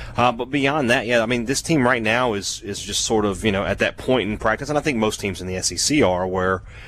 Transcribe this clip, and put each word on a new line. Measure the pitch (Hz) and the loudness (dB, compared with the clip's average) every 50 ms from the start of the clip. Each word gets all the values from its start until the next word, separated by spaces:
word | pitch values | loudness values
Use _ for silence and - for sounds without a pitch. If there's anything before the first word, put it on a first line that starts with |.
| - - - - | -12 -8 -2 0
Uh, | 120 123 120 | 2 2 2
but | 117 123 123 | 0 -4 -4
beyond | 135 147 135 139 143 156 139 113 | -2 0 0 2 2 2 2 2
that, | 120 135 113 110 | 2 2 2 2
yeah, | 123 120 110 | 2 2 2
I | 110 | 2
mean, | 127 120 117 | 0 -2 0
this | 110 139 - | -2 -2 -2
team | - - 165 151 127 120 | 0 2 2 4 4 4
right | 131 123 110 | 4 2 2
now | 107 110 120 127 123 107 | 2 2 2 2 2 0
is, | 101 95 - - - | -2 -2 -4 -8 -8
is | - 101 101 - | -8 -8 -8 -8
just | - 98 101 - - | -6 -6 -4 -2 0
sort | - 120 110 104 | 2 2 2 2
of, | 104 98 87 90 | 2 0 0 0
you | 110 98 | 0 2
know, | 95 101 | 2 0
at | 87 101 - | 0 0 0
that | 113 98 - | 0 -2 -2
point | - - - 127 127 95 101 | -4 -2 0 0 2 2 -2
in | 107 101 | -4 -2
practice, | - 113 110 110 139 135 | 0 0 0 -2 -2 -2
and | 151 147 | -2 -2
I | |
think | 143 160 143 113 | 0 0 0 0
most | 110 107 104 - | 0 0 0 -2
teams | - 101 92 - | -4 -6 -6 -6
in | 90 92 | -6 -6
the | 92 | -6
S | 92 90 - | -4 -4 -4
E | 90 85 | -2 -2
C | - - 143 151 120 | 0 2 4 4 4
are, | 92 90 90 92 92 | 4 2 2 0 -2
where | 92 92 92 92 95 92 - - - - - | 0 0 2 2 0 0 -2 -8 -16 -16 -16